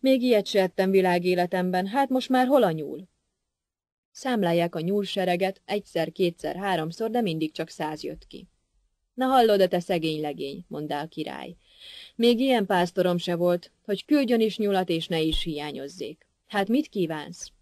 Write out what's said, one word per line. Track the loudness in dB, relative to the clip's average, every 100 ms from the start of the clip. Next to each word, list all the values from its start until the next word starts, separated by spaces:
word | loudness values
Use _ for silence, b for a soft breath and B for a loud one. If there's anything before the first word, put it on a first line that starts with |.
„Még | 4 4
ilyet | 4 2 2
se | 0
ettem | 0 2 2
világéletemben, | 4 4 2 2 0 0 0 0 -2 -2
hát | 0 0
most | 0 0
már | 0 4
hol | 4
a | 4
nyúl?” | 0 -8 -12 -16 _ _ _ _ _ _ _ _ _ _
Számlálják | -10 -4 0 2 2 0
a | -2
nyúlsereget, | -2 -2 -2 -2 0 0 0 -4
egyszer, | -6 -6 -4 -4 -4
kétszer, | 0 -2 -2 -8 -6
háromszor, | -2 -2 -2 -4 -2
de | 0
mindig | 0 -2 -4
csak | -6 -10
száz | -6 -8 -8
jött | -10 -12 -16
ki. | -20 -20 _ _ _ _ _ _
„Na | -4 2
hallod-e, | 4 6 6 4
te | 2
szegény | 0 -2 0 -2
legény?” | -4 -6 -10 -10 -12
mondá | -10 -6 -6
a | -6
király. | -8 -10 -10 -14 -16 B B B B B 2
„Még | 2 4
ilyen | 4 2 2
pásztorom | 2 2 2 2 0
se | -2
volt, | 0 2 0 -4 _
hogy | -6 -6
küldjön | 2 2 4 2
is | 2 0
nyulat, | 0 0 0
és | -2 -2
ne | -2
is | 0 0
hiányozzék. | -2 -6 -8 -10 -14 -12 -12 -12 _ _ _
Hát | -4 0
mit | 0 0
kívánsz?” | -4 -4 -4 -10 -16 -20 _